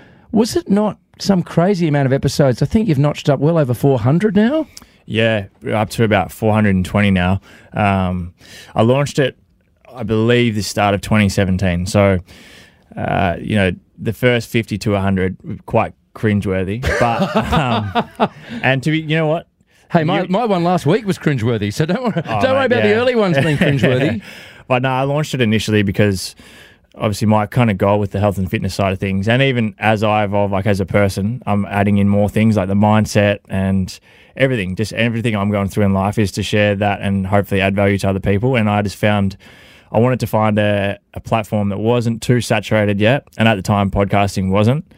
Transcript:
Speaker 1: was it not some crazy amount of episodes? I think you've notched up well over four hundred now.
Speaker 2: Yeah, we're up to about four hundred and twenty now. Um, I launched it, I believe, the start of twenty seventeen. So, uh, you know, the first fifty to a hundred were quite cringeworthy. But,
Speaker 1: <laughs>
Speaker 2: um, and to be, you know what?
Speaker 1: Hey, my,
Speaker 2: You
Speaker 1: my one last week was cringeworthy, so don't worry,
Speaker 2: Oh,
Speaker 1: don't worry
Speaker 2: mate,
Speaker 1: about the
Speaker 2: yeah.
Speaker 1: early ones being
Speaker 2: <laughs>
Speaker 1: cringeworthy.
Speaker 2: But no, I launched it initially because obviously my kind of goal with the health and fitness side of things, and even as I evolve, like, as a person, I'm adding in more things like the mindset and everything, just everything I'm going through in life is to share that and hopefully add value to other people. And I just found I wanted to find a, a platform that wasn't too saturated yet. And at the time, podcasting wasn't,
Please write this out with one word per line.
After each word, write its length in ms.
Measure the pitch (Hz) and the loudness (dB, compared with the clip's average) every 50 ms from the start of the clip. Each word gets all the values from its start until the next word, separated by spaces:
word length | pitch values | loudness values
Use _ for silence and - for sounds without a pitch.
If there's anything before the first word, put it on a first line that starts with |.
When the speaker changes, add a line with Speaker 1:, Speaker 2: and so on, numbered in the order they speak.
| - - - _ _ - | -20 -20 -20 _ _ -4
Speaker 1:
was 240 | - 202 240 226 - | 0 0 0 0 0
it 140 | 349 - - | -4 -2 0
not 280 | 190 208 214 208 156 - _ _ _ - | 0 0 0 -2 -4 -8 _ _ _ -8
some 240 | - 190 196 180 - | -2 0 0 0 0
crazy 440 | - - 165 170 196 208 170 175 156 | -2 0 0 2 2 2 0 0 0
amount 200 | 143 143 139 127 | 2 2 2 2
of 60 | 131 | 0
episodes? 500 | 135 - 139 - - 147 131 120 - 147 | 0 0 -2 0 2 2 2 2 0 0
I 20 | |
think 220 | - - 220 220 226 | 0 0 0 2 2
you've 100 | 151 127 | 2 2
notched 320 | 147 147 - - - 175 | 2 0 0 -2 0 0
up 100 | 165 - | 0 2
well 200 | 135 156 170 165 | 2 2 2 2
over 160 | 147 123 120 | 2 0 0
four 240 | - - 139 135 120 | 0 2 2 2 2
hundred 360 | 104 123 151 170 208 220 175 | 2 2 2 2 2 2 2
now. 320 | 202 214 233 302 320 302 - - - - _ _ _ _ | 2 2 2 2 -2 -4 -6 -10 -20 -20 _ _ _ _
Speaker 2:
Yeah, 420 | - 113 110 113 113 110 104 98 - _ _ | -6 -2 0 2 2 2 0 -2 -6 _ _
we're 140 | - 120 113 | -8 -4 -2
up 140 | 107 107 98 | -2 -2 -2
to 120 | - - 113 | 0 0 2
about 280 | 107 104 98 82 - | 2 2 2 0 -2
four 200 | - - 113 110 | -6 -4 0 0
hundred 240 | 107 110 107 101 95 | 2 2 2 2 2
and 100 | 92 90 | 0 0
twenty 260 | - - 101 104 101 | 0 0 2 2 4
now. 280 | 95 92 90 90 95 98 - - - - - - - | 2 2 2 2 0 -2 -4 -10 -20 -20 -20 -10 -4
Um, 600 | 110 107 98 98 95 92 92 92 90 87 87 - _ - - - - - - - | 0 0 2 2 2 0 -2 -4 -4 -8 -10 -12 _ -20 -20 -20 -20 -18 -8 -2
I 80 | - | 0
launched 380 | 110 117 127 143 143 135 - 156 | 2 2 2 2 0 -2 -2 -2
it, 180 | 135 123 - _ _ _ _ _ _ _ _ _ _ - | -2 -2 -2 _ _ _ _ _ _ _ _ _ _ -20
I 140 | - 131 | -14 -10
believe, 540 | 117 104 113 110 110 117 120 120 120 117 104 | -6 -2 0 0 2 2 2 2 2 0 0
the 80 | 107 98 | -2 -4
start 320 | - - 107 104 101 101 | -4 -2 0 2 2 2
of 60 | 98 | 0
twenty 280 | - - 113 107 104 98 | 0 0 2 2 2 2
seventeen. 560 | - 101 98 90 92 90 98 92 87 87 90 | 2 0 0 0 0 0 0 0 -2 -2 -2
So, 340 | 95 - 104 101 98 95 87 - - - - - - - - - - _ _ _ - - | 0 2 2 4 4 2 0 -2 -8 -20 -20 -20 -20 -20 -20 -20 -20 _ _ _ -18 -12
uh, 420 | - 107 - 95 92 95 90 - - | -8 -6 -4 -2 0 0 -2 -2 -4
you 160 | - - 107 | -6 -4 -2
know, 160 | 104 95 92 - - _ _ _ - | 0 0 0 -2 -4 _ _ _ -10
the 140 | - 113 101 | -8 -8 -6
first 360 | - - 123 120 117 - - | -2 0 0 0 0 -2 -2
fifty 300 | - 117 110 - 110 95 | -4 -4 -2 -2 -6 -6
to 160 | - 110 101 | -4 -2 -2
a 40 | 98 | 0
hundred 380 | 95 98 98 92 92 95 92 - - | 0 0 0 0 -2 -2 -4 -8 -12
were 140 | - 104 - - - | -14 -14 -14 -8 -2
quite 260 | - 110 101 82 - _ _ _ - | -2 0 0 -2 -6 _ _ _ -12
cringeworthy. 680 | - - 107 104 101 92 101 92 95 95 90 101 120 131 - - - | -4 -2 0 0 0 0 -2 -2 -2 -2 -4 -4 -4 -4 -2 -2 0
But, 360 | 120 120 117 107 196 - - | 0 0 0 0 -2 -2 -2
Speaker 1:
<laughs> 180 | 220 226 - 208 | -2 -2 -2 -2
Speaker 2:
um, 760 | 180 143 123 - - 107 101 - 240 226 - - - 233 - - - - - 226 233 - | -2 0 0 -2 -2 -4 -4 -4 -4 -6 -6 -4 -4 -4 -4 -4 -8 -18 -14 -10 -4 -2
and 180 | 127 135 131 - | 0 0 0 0
to 60 | 160 | -2
be, 80 | 151 160 | -2 -2
you 160 | 160 147 156 | -2 -2 -2
know 120 | 160 160 151 | 0 0 0
what? 200 | 156 170 - _ _ _ _ _ _ _ _ - | -2 -2 -6 _ _ _ _ _ _ _ _ -2
Speaker 1:
Hey, 140 | - 170 156 | 0 0 0
my, 200 | 156 190 202 185 | 2 0 -2 -2
Speaker 2:
You 40 | 180 | 0
Speaker 1:
my 160 | 185 208 247 | -2 0 0
one 200 | 220 196 175 170 | 0 0 0 0
last 200 | 175 185 165 - | 0 0 0 0
week 200 | 139 185 262 220 | 0 0 0 0
was 120 | 196 175 - | -2 -4 -2
cringeworthy, 560 | - 160 143 123 104 123 117 107 104 101 101 | -2 -2 -2 0 0 0 -2 0 -2 -2 -2
so 120 | - 156 | -2 -2
don't 180 | 160 180 262 254 | -2 -2 -4 -2
worry, 180 | 226 - 170 - | -4 -4 -4 -4
Speaker 2:
Oh, 160 | - 113 104 | -4 -2 0
Speaker 1:
don't 140 | 107 262 262 | 0 2 2
worry 40 | 269 | 2
Speaker 2:
mate, 60 | 262 | 2
Speaker 1:
about 180 | 240 247 240 214 | 2 2 2 2
the 60 | 208 | 2
Speaker 2:
yeah. 60 | 208 | 2
Speaker 1:
early 200 | 226 247 254 254 | 2 2 2 2
ones 220 | 226 208 185 160 139 | 2 2 2 2 2
being 180 | 135 160 147 - | 2 0 0 0
Speaker 2:
<laughs> 0 | |
Speaker 1:
cringeworthy. 640 | 180 156 139 135 110 147 127 127 139 156 - 208 - - - - - - - - - - | 2 2 2 2 2 2 2 2 0 0 -2 -4 -8 -12 -20 -20 -20 -20 -20 -12 -4 -2
Speaker 2:
But 140 | 127 123 | 0 0
no, 80 | 127 131 | 0 0
I 140 | 131 127 135 | 0 0 0
launched 300 | 139 143 151 151 - - | 0 0 -2 -2 -2 -2
it 60 | 127 | 0
initially 420 | 123 107 110 107 - - 107 104 | 2 2 2 0 0 0 0 2
because 540 | 101 98 90 - 104 104 95 90 - - - - - - - - - - - _ _ _ - | 2 2 2 2 2 2 2 -2 -6 -10 -14 -18 -20 -20 -20 -20 -20 -20 -20 _ _ _ -10
obviously 320 | - - 110 98 - 110 107 | -4 -4 -4 -2 0 2 2
my 180 | 107 107 104 | 2 2 2
kind 260 | 104 - - 120 113 | 0 0 0 2 2
of 60 | 101 92 | 2 2
goal 200 | 104 101 104 104 | 2 2 2 2
with 140 | 104 98 | 0 -2
the 80 | - 98 | -2 0
health 180 | 101 104 92 98 | 0 0 0 0
and 140 | 92 90 | -4 -4
fitness 220 | 110 107 98 95 - | -4 -4 -4 -4 -2
side 160 | - 101 95 | -2 0 0
of 80 | 95 98 | 0 -2
things, 300 | 104 98 95 98 95 113 | -4 -4 -2 -2 0 0
and 120 | 117 127 | 2 2
even 340 | 139 135 127 120 113 107 - - | 2 2 0 0 -2 -4 -4 -2
as 240 | 107 107 110 101 107 | 0 2 2 2 2
I 220 | 107 107 107 107 | 2 2 2 0
evolve, 260 | 98 101 101 101 98 | 0 0 0 0 0
like, 140 | 101 95 92 | 0 -2 0
as 160 | 113 101 95 | 0 0 0
a 40 | 95 | 0
person, 560 | - - 101 101 98 - 101 95 107 123 127 - | 0 2 2 2 2 0 -2 -4 -4 -4 -6 -4
I'm 180 | 101 104 101 98 90 | -4 -2 -2 -2 -2
adding 320 | 101 101 101 104 104 101 | 0 0 2 2 2 2
in 100 | 101 101 | 2 2
more 180 | 101 101 104 101 | 2 2 0 0
things 300 | - 107 110 113 107 104 | 0 2 2 2 2 2
like 100 | 92 95 | 0 0
the 60 | 98 | 0
mindset 680 | 101 107 107 107 110 104 - - 110 104 104 101 - _ - | 2 2 4 4 2 2 0 2 2 2 2 0 -2 _ -6
and 500 | 95 95 95 95 95 95 92 - - - _ _ - - - _ - | -4 -2 0 0 0 0 -2 -4 -8 -14 _ _ -20 -20 -20 _ -4
everything, 400 | - 131 135 127 117 104 90 92 | -2 0 0 0 -2 -4 -4 -4
just 160 | - 107 - | -4 -6 -6
everything 460 | - 110 113 120 110 117 107 120 107 101 | -4 -2 -2 -2 -2 -2 -2 -2 -2 -2
I'm 140 | 98 104 | -2 0
going 180 | 104 101 101 92 | 0 0 -2 -2
through 160 | - 107 104 | -2 0 0
in 80 | 98 98 | 0 2
life 240 | 95 95 101 - 117 | 0 0 -2 0 0
is 160 | 110 95 - | -2 -2 -2
to 100 | 110 98 | -4 -6
share 320 | - - 104 104 104 101 | -2 0 0 2 2 0
that 240 | 98 104 101 98 101 | 0 0 -2 -2 -2
and 240 | 104 101 98 98 95 | -2 -2 -2 -2 -2
hopefully 360 | 95 104 101 95 - 101 95 | 0 0 0 0 0 0 0
add 120 | 95 98 98 | 0 0 0
value 240 | 101 101 101 101 95 | 0 0 0 0 0
to 100 | - 98 | 0 -2
other 100 | 95 98 | -2 -2
people. 380 | - 101 101 98 117 127 135 117 | -2 -2 -2 0 0 0 0 0
And 120 | 107 107 | 0 0
I 120 | 104 104 | 0 0
just 160 | 104 98 - - | -2 -2 -4 -2
found 400 | - 107 104 104 98 98 95 - - - - - - - - - - - - | 0 0 2 2 0 -2 -4 -8 -16 -20 -20 -20 -20 -20 -20 -20 -12 -4 0
I 60 | 107 | 2
wanted 200 | 117 127 127 110 | 2 2 0 -2
to 80 | 120 104 | -4 -2
find 320 | - 107 107 107 104 107 | -2 0 0 2 2 0
a, 400 | 104 104 104 101 98 101 98 - _ _ - | 0 0 0 0 -2 -4 -6 -8 _ _ -16
a 80 | - | -14
platform 480 | - - - 113 107 - 113 104 101 101 | -8 -4 -4 -4 -2 -2 -2 -2 -2 -2
that 80 | 98 98 | -4 -2
wasn't 440 | 107 113 120 123 113 120 113 - | 0 0 0 0 0 -2 -4 -4
too 200 | - - 123 123 | 0 0 0 0
saturated 580 | 107 - 117 107 98 - 113 107 104 104 104 98 | 2 0 -2 -2 0 0 0 2 2 2 2 2
yet. 260 | 104 107 131 143 - _ - - | 2 2 2 0 -2 _ -4 0
And 100 | 110 113 | 2 2
at 80 | 110 | 2
the 60 | 95 | 2
time, 280 | 92 - 107 101 101 95 | 0 0 0 2 2 0
podcasting 600 | - 101 101 92 - 101 101 95 - 104 95 92 | 0 0 -2 0 2 0 0 0 -2 -2 -2 0
wasn't, 340 | 95 104 104 113 135 156 - _ - | 2 2 2 2 2 0 -4 _ -18